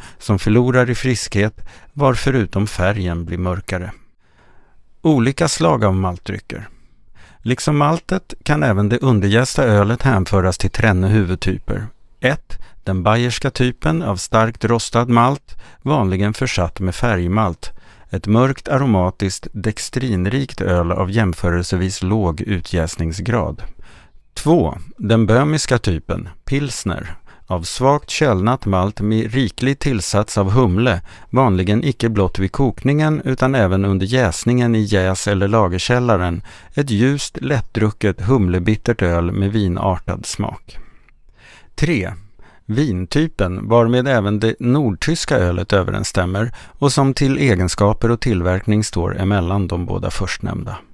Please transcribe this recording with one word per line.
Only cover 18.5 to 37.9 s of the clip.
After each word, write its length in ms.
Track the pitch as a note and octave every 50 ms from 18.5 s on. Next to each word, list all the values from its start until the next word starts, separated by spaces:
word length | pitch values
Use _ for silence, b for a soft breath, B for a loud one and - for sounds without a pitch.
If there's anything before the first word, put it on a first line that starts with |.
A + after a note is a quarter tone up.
| C#3 - - -
aromatiskt, 800 | D3 C3 C#3 B2+ G#2+ F#2+ F2+ F#2 - - G2+ F#2+ - - - -
dextrinrikt 1080 | - G#2+ F2+ A2 G#2+ - - - - C3 B2+ B2+ G#2+ F#2 F2+ G2+ A2+ C#3 C3+ - - -
öl 320 | F#2+ F#2 F2+ F2 E2+ E2+
av 180 | F#2 - G2 F#2
jämförelsevis 920 | G2 A#2 A2 F#2 E2 - - F2+ E2+ F2 F2+ - G2 F2+ F#2 F#2+ F#2 -
låg 380 | F#2+ F#2 G#2 A2 G2+ E2+ D#2+ D2+
utjäsningsgrad. 1200 | - - G2+ F2+ - - - F2 D#2+ E2 - - D#2+ E2 E2 F#2 - - A2+ A#2 D#2+ - - - - - - - b b b b b b b b - _ -
Två, 440 | - - D3 E3 E3+ G#2 D2 - - - - -
den 300 | - - G2+ A2+ A2+ A2+
böhmiska 520 | F#2+ A2 B2 C#3+ D3+ D#3 D3+ - - B2+ A#2
typen, 500 | - G2+ F2 D#2 - - - - E2 F2+ - - -
pilsner. 680 | - C3+ C#3+ D3 C3+ - - - G2 E2+ - - - - - - b b b b b
Av 140 | F#2 F2+
svagt 480 | E2 - - - B2 C3+ C#3+ D3 - -
kölnat 560 | - - D#3 C#3 G#2+ F#2+ F#2+ A2+ C3 - -
malt 340 | G2+ F#2+ F#2 F2+ G2+ - -
med 340 | G2+ G#2+ A2 A2 A2+ A2+ A2
riklig 440 | C3+ C3 F#2+ - - C3 C3+ C#3 -
tillsats 600 | - D3+ C3 G2+ E2+ - - G2+ G#2 - - G#2+
av 120 | G2 F#2+
humle, 520 | G2 C3 B2+ G2 F2+ G2+ A#2+ B2+ G2+ E2+ B B B B B B
vanligen 540 | - B2+ C3+ A#2+ F#2+ F#2 F#2 F#2 G#2 A#2 -
icke 240 | C#3 - - - A#2
blott 300 | A2 G2+ F#2+ F2 - -
vid 140 | F#2+ F#2+
kokningen 720 | - - C#3 B2 G#2 - - C3 C#3+ D3+ D#3 D#3 D#3 D3 -
utan 300 | C3 C3 - - C3 C#3
även 300 | C3 G#2 F2+ F#2+ F#2+ G2
under 220 | G2 G2 F#2+ F#2+
jäsningen 680 | G2 B2 C3 B2 G2 D#2 - - A#2 B2 B2 A#2+ A#2 A2+
i 80 | A2
jäs- 460 | G#2+ G2+ G#2 F#2+ F#2 F#2 F#2+ - - G#2
eller 200 | G2+ F#2+ G2 G2
lagerkällaren, 920 | G#2+ A#2 G#2 F2+ F2+ F#2 - - B2 B2 B2 A#2+ A2 F2+ F2+ F2 E2+ - B B B B B B B
ett 160 | - C#3+ B2+
ljust, 480 | A2 G2+ A#2 C3+ C#3+ C#3+ - - - -
lättdrucket, 800 | B2+ C3 C#3+ - - - - A2 G#2+ G#2+